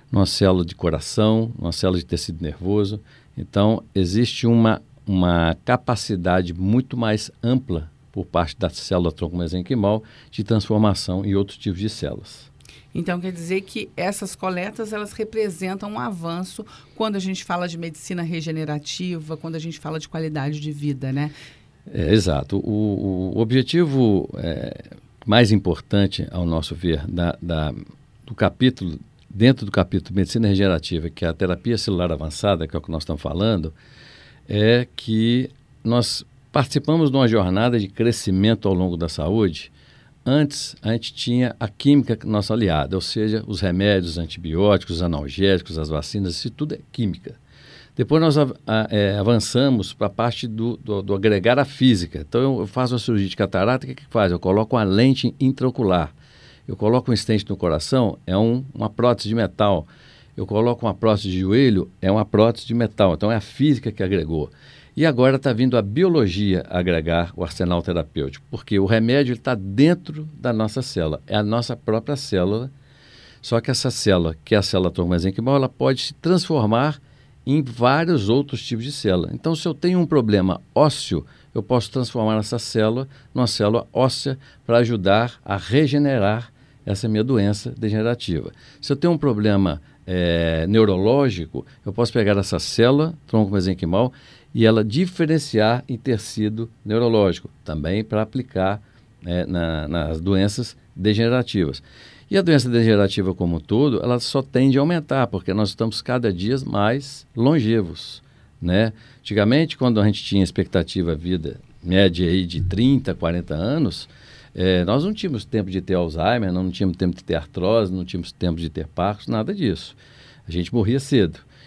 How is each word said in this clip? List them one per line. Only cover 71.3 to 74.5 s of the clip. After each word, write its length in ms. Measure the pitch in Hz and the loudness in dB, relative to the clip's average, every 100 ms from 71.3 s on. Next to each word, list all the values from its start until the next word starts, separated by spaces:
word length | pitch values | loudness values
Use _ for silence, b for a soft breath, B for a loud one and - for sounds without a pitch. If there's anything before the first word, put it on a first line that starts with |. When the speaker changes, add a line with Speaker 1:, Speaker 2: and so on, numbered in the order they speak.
| 104 | -2
Speaker 1:
a 60 | |
nossa 340 | 104 113 117 117 | 0 0 -2 -6
própria 400 | - 110 113 139 | -2 -2 -2 -6
célula. 540 | - 95 90 107 131 b b b b b b b | -2 0 2 0 -6 b b b b b b b
Só 180 | - 113 | -2 -2
que 120 | 123 | 0
essa 180 | 120 131 | -2 -2
célula, 460 | - 107 92 82 80 | 0 2 4 2 -4
que 80 | - | 0